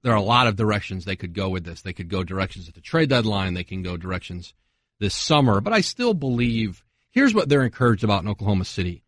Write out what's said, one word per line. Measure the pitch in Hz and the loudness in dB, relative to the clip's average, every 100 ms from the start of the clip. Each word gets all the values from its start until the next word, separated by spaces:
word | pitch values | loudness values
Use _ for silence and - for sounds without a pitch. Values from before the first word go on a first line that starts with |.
there | 123 | 2
are | 110 | 0
a | |
lot | 101 120 123 | 4 4 2
of | 98 | 2
directions | 107 104 - 95 | 0 0 -4 -10
they | 90 95 | -8 -8
could | 90 | -8
go | 85 95 | -4 -4
with | 92 | -4
this. | 85 82 | -6 -12
They | 95 | -12
could | 90 85 | -12 -6
go | 95 | -4
directions | 85 92 95 - 82 | -4 -4 -4 -6 -18
at | - | -20
the | |
trade | - 165 156 | -4 0 2
deadline. | 127 110 101 95 90 | 2 2 0 -2 -4
They | |
can | 87 95 | -6 -8
go | 90 87 | -6 -8
directions | 92 90 - 90 90 _ _ _ _ _ | -6 -6 -6 -14 -14 _ _ _ _ _
this | 104 - | -4 -2
summer. | - 151 131 98 | 2 4 6 4
But | 202 | 2
I | 220 | 0
still | - - 240 | 0 -2 0
believe, | 190 139 120 120 113 107 85 _ _ _ | 0 -2 0 0 0 -4 -6 _ _ _
here's | - 269 | 2 4
what | 214 147 | 4 4
they're | 143 | 2
encouraged | 127 - 123 107 | 2 2 2 4
about | 107 101 | 2 0
in | 92 | 0
Oklahoma | 98 101 98 90 | -2 0 0 0
City. | - 90 85 | -4 -4 -6